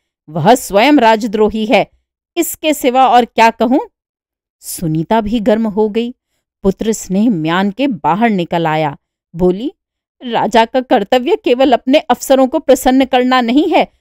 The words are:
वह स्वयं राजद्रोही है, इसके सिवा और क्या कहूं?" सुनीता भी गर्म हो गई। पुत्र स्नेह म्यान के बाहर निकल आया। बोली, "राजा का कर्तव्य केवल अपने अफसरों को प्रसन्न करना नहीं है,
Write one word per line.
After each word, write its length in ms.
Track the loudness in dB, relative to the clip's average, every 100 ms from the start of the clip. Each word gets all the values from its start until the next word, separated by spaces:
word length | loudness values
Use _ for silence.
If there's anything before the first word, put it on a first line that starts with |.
| _ _ -12
वह 260 | -2 2
स्वयं 380 | 2 2 0 4
राजद्रोही 720 | 4 4 2 0 0 0 0 0
है, 200 | 0 0 _ _ _ _ -6
इसके 380 | -6 -4 -4
सिवा 320 | -2 0 2 4
और 180 | 4
क्या 260 | 2 2 2
कहूं?" 280 | 2 0 0 -4 _ _ _ _ _ _ _
सुनीता 600 | -16 -8 -4 -4 -2 -2
भी 200 | -2 -2
गर्म 260 | 0 0 -2
हो 220 | -2 -2
गई। 260 | -2 -6 -10 _ _ _ _
पुत्र 300 | -4 -2 -4
स्नेह 380 | -4 -4 -2 0
म्यान 400 | 0 -2 0 -2
के 160 | -2 -4
बाहर 440 | -2 -2 0 0
निकल 360 | -2 -2 -2 -2
आया। 300 | -2 -4 -8 _ _ _ -2
बोली, 360 | -2 -2 -6 -12 _ _ _ _
"राजा 420 | -8 -4 0 0
का 160 | 0 -2
कर्तव्य 560 | -2 -2 0 -2 -2 -2
केवल 360 | 0 0 2
अपने 260 | 0 2 0
अफसरों 480 | 0 -4 0 2 2
को 120 | 0
प्रसन्न 460 | 0 2 2 0
करना 360 | 2 0 2 0
नहीं 280 | 2 0 2
है, 200 | 0 0 _